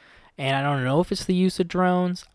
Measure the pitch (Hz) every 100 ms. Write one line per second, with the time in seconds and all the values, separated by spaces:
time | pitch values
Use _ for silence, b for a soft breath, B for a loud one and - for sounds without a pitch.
0 | b b b - 135 135 143 143 127 143
1 | 175 196 - 180 185 - 175 180 185 180
2 | 180 180 -